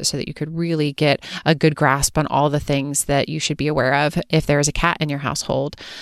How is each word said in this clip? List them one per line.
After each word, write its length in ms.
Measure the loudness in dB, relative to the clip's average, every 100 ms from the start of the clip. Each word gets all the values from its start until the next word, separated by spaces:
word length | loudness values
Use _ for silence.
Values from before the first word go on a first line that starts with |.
| -2
so 120 | -4
that 100 | -6
you 60 |
could 200 | -6 -6
really 380 | -4 -2 0 0
get 320 | 2 2 2 -4 -4 0
a 80 |
good 200 | 4 4
grasp 440 | 4 2 2 0 0
on 80 | 0
all 240 | 2 2
the 100 | 0
things 460 | 0 -2 -2 -4 0
that 240 | 0 0
you 100 | -4
should 160 | -4 -2
be 100 | -2
aware 280 | 0 2
of 240 | 2 0 -2 0
if 160 | 2
there 160 | 4 2
is 80 | 2
a 40 |
cat 260 | 2 0 0
in 80 | -2
your 120 | -4
household. 540 | -4 -4 -2 -2 -2 -8 -16 -16